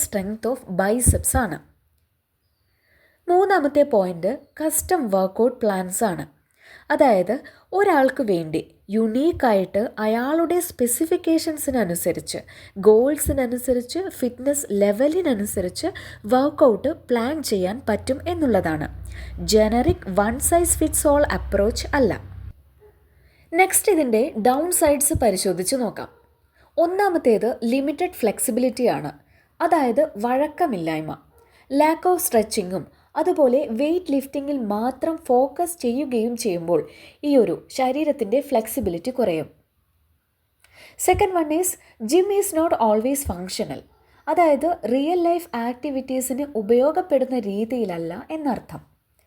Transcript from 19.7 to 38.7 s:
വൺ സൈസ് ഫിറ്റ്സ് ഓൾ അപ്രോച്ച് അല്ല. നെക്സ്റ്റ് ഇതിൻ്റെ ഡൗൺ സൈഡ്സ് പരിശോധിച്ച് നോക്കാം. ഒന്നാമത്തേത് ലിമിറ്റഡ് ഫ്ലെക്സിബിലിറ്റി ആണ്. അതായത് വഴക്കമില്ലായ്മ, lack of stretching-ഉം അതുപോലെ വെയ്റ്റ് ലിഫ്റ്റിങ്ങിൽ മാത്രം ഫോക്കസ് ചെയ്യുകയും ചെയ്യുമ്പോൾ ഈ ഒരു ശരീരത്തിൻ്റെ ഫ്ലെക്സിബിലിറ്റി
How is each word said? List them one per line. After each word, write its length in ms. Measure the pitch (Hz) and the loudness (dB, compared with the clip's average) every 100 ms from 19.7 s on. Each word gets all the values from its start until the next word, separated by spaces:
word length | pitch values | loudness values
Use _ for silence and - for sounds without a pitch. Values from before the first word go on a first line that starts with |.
| 233 233 - - 185 | 2 2 0 0 0
വൺ 160 | 208 254 - | 0 0 2
സൈസ് 260 | 339 339 - | 2 2 0
ഫിറ്റ്സ് 260 | 311 - 302 | 0 0 2
ഓൾ 140 | 285 294 180 | 4 2 -2
അപ്രോച്ച് 500 | - 202 208 - - 294 | -2 0 0 -2 -4 0
അല്ല. 140 | 220 143 - - - - _ _ - _ _ _ _ _ - | 0 0 -10 -18 -18 -20 _ _ -20 _ _ _ _ _ -6
നെക്സ്റ്റ് 400 | 339 370 - - | 2 2 2 2
ഇതിൻ്റെ 280 | 320 262 220 285 220 247 | 4 4 2 2 2 2
ഡൗൺ 200 | 269 349 349 | 2 0 2
സൈഡ്സ് 340 | 302 285 - 320 | 2 2 0 2
പരിശോധിച്ച് 540 | 226 185 196 170 185 262 | 2 2 -2 -2 -2 -2
നോക്കാം. 280 | 214 147 120 _ _ _ _ _ _ - | -2 -6 -14 _ _ _ _ _ _ 0
ഒന്നാമത്തേത് 760 | 339 381 403 330 262 202 220 - | 0 2 0 2 2 2 2 -2
ലിമിറ്റഡ് 540 | 233 269 277 294 359 - | -2 0 -2 -2 -4 -2
ഫ്ലെക്സിബിലിറ്റി 680 | 226 - - 226 254 240 233 147 | -4 -2 -4 0 -2 0 0 0
ആണ്. 160 | 147 - _ _ _ - | -6 -14 _ _ _ -4
അതായത് 440 | 320 339 254 233 302 202 | 2 2 2 2 0 -2
വഴക്കമില്ലായ്മ, 880 | 240 262 294 294 339 190 160 156 156 - _ _ _ _ - | -2 0 -2 -2 -2 -2 -4 -4 -6 -12 _ _ _ _ -4
lack 340 | 277 311 320 370 | 2 2 2 0
of 60 | 359 - | 0 2
stretching-ഉം 600 | 226 214 226 180 185 139 _ _ | 0 0 -4 -4 -6 -10 _ _
അതുപോലെ 460 | 277 339 330 262 262 285 226 | -4 0 4 4 4 0 -2
വെയ്റ്റ് 340 | 294 359 359 | 0 -2 -2
ലിഫ്റ്റിങ്ങിൽ 440 | 277 269 294 277 285 208 | -4 -2 -8 -6 -6 -4
മാത്രം 420 | 208 247 262 320 330 - | -2 -4 -4 -6 -4 0
ഫോക്കസ് 500 | 247 277 311 349 - | 2 2 -2 -6 -4
ചെയ്യുകയും 520 | 240 247 285 240 226 240 | -4 -2 -2 -2 -2 -2
ചെയ്യുമ്പോൾ 380 | 220 170 165 165 151 - - - 294 | -4 -4 0 0 -2 -14 -20 -8 2
ഈ 20 | 277 | 4
ഒരു 140 | 190 156 - - | 4 0 -8 -2
ശരീരത്തിൻ്റെ 640 | 254 269 302 285 202 254 277 | -2 0 0 0 0 -2 0
ഫ്ലെക്സിബിലിറ്റി 640 | 233 220 | -2 -2